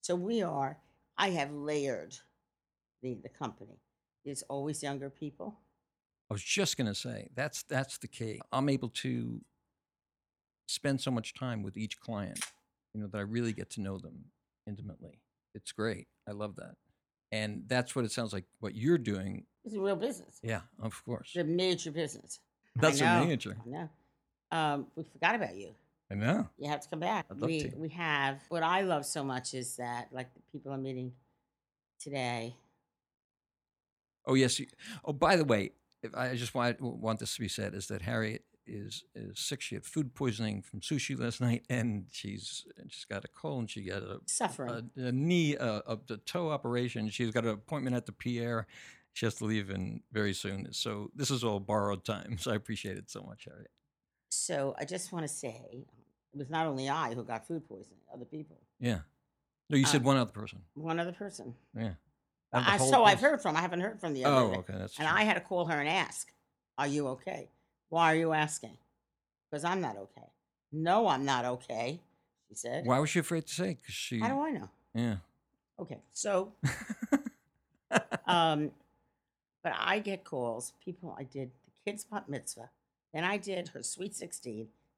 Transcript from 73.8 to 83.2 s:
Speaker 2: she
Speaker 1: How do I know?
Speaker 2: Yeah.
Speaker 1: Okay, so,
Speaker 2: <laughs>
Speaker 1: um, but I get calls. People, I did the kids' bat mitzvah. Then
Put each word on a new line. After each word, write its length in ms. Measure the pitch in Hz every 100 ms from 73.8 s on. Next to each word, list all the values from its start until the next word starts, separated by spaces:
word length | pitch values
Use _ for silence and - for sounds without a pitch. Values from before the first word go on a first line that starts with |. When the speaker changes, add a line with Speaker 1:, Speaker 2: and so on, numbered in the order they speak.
| -
Speaker 2:
she 260 | - - 117
Speaker 1:
How 100 | 226
do 100 | 269
I 80 | 311
know? 180 | 233 101 _ _ 113
Speaker 2:
Yeah. 220 | 120 98 - _ _ _ _ -
Speaker 1:
Okay, 220 | 185 113 _
so, 400 | - 208 190 196 -
Speaker 2:
<laughs> 1600 | 139 - - 226 - 285 - _ _ _ _ _ _ 220 - 220 -
Speaker 1:
um, 440 | 175 165 151 151 - _ _ _ _ _ _ _ _
but 100 | 170 -
I 220 | - 208
get 240 | 208 190
calls. 500 | - 143 120 113 123 _
People, 320 | - 175 170 -
I 40 |
did 280 | 131 139 127 127 _
the 260 | _ -
kids' 120 | 208
bat 240 | - 208 -
mitzvah. 400 | 147 - - 113 _ _ _ _
Then 100 | 151